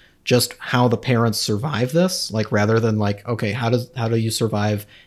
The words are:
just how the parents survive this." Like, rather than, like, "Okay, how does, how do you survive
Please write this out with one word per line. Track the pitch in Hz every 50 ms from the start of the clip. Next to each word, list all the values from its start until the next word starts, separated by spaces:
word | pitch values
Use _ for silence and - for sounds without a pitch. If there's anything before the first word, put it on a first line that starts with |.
| - _ _ _ _
just | - 123 123 - - - -
how | - - - 123 127
the | 123 113 107
parents | - 135 127 113 117 117 107 -
survive | - - 107 104 120 151 147 107 123 127
this." | 143 165 180 185 185 - - -
Like, | 104 110 107 -
rather | - 104 104 107 113 113
than, | 113 113 110 107
like, | 104 101 101 101 -
"Okay, | - 120 - 123 104
how | 101 127 117 117
does, | 123 123 123 - -
how | 127 113 113
do | 117
you | 113 110 113
survive | 110 - 117 107 110 104 104 107 107 104 - - - - -